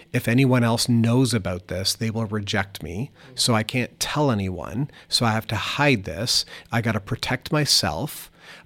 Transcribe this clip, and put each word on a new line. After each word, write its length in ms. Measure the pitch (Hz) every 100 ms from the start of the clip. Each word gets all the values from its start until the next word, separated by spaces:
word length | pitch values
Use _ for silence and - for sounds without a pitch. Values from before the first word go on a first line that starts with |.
| -
If 160 | 123 120
anyone 340 | 120 135 127
else 240 | 117 117 -
knows 460 | 117 113 123 127
about 340 | 117 92 90 -
this, 260 | 90 95
they 160 | - 113
will 160 | 110 107
reject 560 | 107 101 104 95 -
me. 300 | 78 90 131 - - 127
So 180 | -
I 100 | 107
can't 360 | 107 127 113 -
tell 320 | - 147 143
anyone. 580 | 104 95 87 64 107 151 - -
So 160 | - 117
I 60 |
have 160 | 110 -
to 100 | 104
hide 480 | - - 147 113 92
this. 400 | 80 117 - - - -
I 100 | 113
gotta 200 | 110 107
protect 500 | - 117 - 127 -
myself. 800 | 151 139 - 87 78 147 - - _ - -